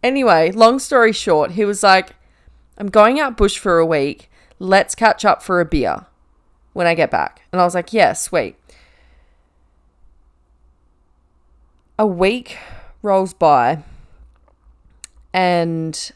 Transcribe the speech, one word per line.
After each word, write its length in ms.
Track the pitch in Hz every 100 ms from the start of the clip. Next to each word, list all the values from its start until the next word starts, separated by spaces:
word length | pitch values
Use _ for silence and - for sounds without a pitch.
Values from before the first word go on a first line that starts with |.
Anyway, 480 | 240 277 254 170 165
long 260 | 196 226 262
story 340 | - 262 226
short, 400 | 208 - 160 151
he 120 | 175
was 180 | 208 202
like, 340 | 202 190 190 - _ _ _ _ _ _
"I'm 100 | 202
going 320 | 214 214 269
out 160 | 285 226
bush 220 | 202 -
for 200 | 208 170
a 80 | 165
week. 440 | 156 139 - _ _ _ _
Let's 360 | 185 190 208
catch 300 | - 226 -
up 180 | 208 -
for 180 | - 180
a 40 |
beer 420 | 165 160 110 67 - _ _ _ _ _ _
when 140 | - 170
I 80 |
get 160 | 170 156
back." 320 | - 76 _ _
And 80 | 180
I 40 |
was 100 | 180
like, 180 | 180 175
"Yeah, 220 | 220 160
sweet." 420 | - - 175 107 - _ _ _ _ _ _ _ _ _ _ _ _ _ _ _ _ _ _ _ _ _ _ _ _ _ _ _ _ _ _ _ _ _ -
A 80 | 214
week 500 | 175 185 240 247 - - - - -
rolls 320 | 208 190 190
by 500 | - 160 143 120 151 - - - - - _ _ _ _ _ _ _ - _ _
and 800 | 185 185 175 170 165 160 151 -